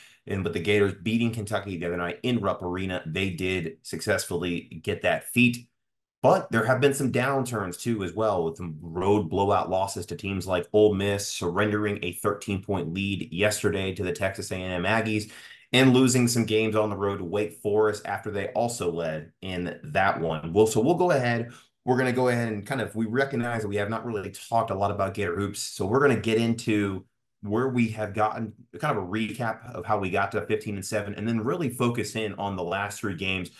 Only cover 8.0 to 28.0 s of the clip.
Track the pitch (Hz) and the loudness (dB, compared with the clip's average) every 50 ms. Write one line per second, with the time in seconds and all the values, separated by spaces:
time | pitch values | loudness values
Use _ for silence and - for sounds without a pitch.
8 | 98 85 82 101 110 107 101 90 82 82 82 - 90 85 78 76 85 82 80 90 | -2 -4 -2 0 0 2 2 2 0 -2 -4 -4 -8 -10 -8 -10 -12 -8 -4 0
9 | 92 101 104 107 95 80 85 92 98 101 101 90 - 85 90 92 95 95 - 104 | 4 4 4 4 2 0 0 0 2 4 2 2 2 0 0 0 0 -2 -4 -8
10 | 87 - 87 - - 98 98 92 85 95 92 90 - - - 107 107 107 101 95 | -8 -8 -10 -8 -6 -4 -4 -4 -2 0 -2 -2 -2 4 6 8 8 8 6 4
11 | 98 101 101 101 101 - - - 95 87 85 95 104 107 104 107 107 104 101 - | 2 0 0 0 -2 -4 -4 -4 -4 -2 0 0 0 2 0 0 0 -2 -4 -4
12 | - 90 87 - - 104 - - - - 98 95 - - 98 92 82 80 85 95 | -6 -8 -8 -4 -2 -2 -2 -2 -4 -4 -4 -4 -2 -2 -2 -2 -2 -4 -4 -4
13 | 98 98 98 87 - - 78 87 101 104 104 - - 101 - 95 95 95 90 92 | -2 -2 -4 -4 -6 -6 -2 0 2 2 2 2 0 0 0 0 -2 -4 -4 -4
14 | 95 92 87 - 98 95 98 - 95 - 98 92 92 92 90 90 87 95 110 113 | -4 -4 -2 -2 -2 -2 -2 -4 -8 -6 -6 -6 -4 -4 -4 -2 0 2 2 2
15 | 107 110 107 107 107 - - - - - - - - _ - 127 135 131 123 127 | 2 0 -2 -2 -4 -6 -14 -20 -20 -20 -20 -20 -8 _ 4 6 8 8 8 8
16 | 131 123 113 127 120 117 120 120 110 107 110 110 110 110 104 107 107 104 101 98 | 6 6 6 4 4 4 4 2 2 2 2 2 2 2 2 2 0 0 0 0
17 | 101 101 101 101 92 85 90 104 107 104 - - - 104 101 107 107 107 104 - | 0 -2 -2 -2 -4 -2 -2 -2 -2 -2 -6 -4 -2 2 4 4 4 4 2 -2
18 | - - 101 98 - 107 101 98 95 - - 104 117 120 - - 98 87 80 82 | -6 -6 -6 -6 -6 -6 -4 -4 -4 -2 0 0 0 0 -2 -2 -2 -2 -2 -2
19 | 82 80 78 78 76 - _ _ - 95 92 90 87 85 - - - 76 73 98 | -2 -2 -4 -6 -8 -12 _ _ -8 -6 -4 -4 -4 -4 -6 -8 -12 -2 0 2
20 | 95 98 - - 82 80 80 78 78 82 85 104 110 110 - 110 110 147 175 165 | 4 4 2 0 -2 -2 -2 -4 -6 2 6 6 6 6 6 2 4 4 4 4
21 | 185 175 156 135 123 120 117 117 117 120 - - - _ _ _ _ 123 127 123 | 4 4 4 4 2 2 0 0 -2 -6 -10 -20 -20 _ _ _ _ 2 2 4
22 | 131 127 120 127 127 123 120 120 117 113 110 104 98 - 139 127 107 - - 110 | 4 2 2 4 4 4 4 2 0 -2 -4 -6 -6 -6 -4 -4 -4 -4 -2 -4
23 | 113 107 113 131 139 - 143 127 117 120 117 113 107 101 98 101 101 107 113 110 | -2 0 2 0 0 2 0 -2 -2 -2 -2 -4 -4 -2 -2 -2 -2 -2 -4 -6
24 | - 120 110 101 95 98 95 - - - 117 113 113 - 101 95 101 101 98 98 | -6 -6 -6 -6 -6 -8 -12 -12 -8 -2 0 0 0 0 0 0 0 0 0 0
25 | 98 98 95 104 98 90 85 92 101 101 101 - - - - - 101 95 113 139 | -2 -2 0 -2 -2 -2 0 -2 -2 -2 -4 -6 -10 -10 -4 -4 -2 2 2 4
26 | 143 139 120 98 90 113 110 110 117 113 113 113 - - 107 104 104 101 95 92 | 4 4 4 2 2 2 2 4 4 2 0 0 0 0 0 2 0 0 -2 -6
27 | - _ _ _ _ _ _ _ - 101 101 117 127 135 120 123 117 110 107 107 | -10 _ _ _ _ _ _ _ -6 -2 0 0 0 0 2 2 2 0 0 -4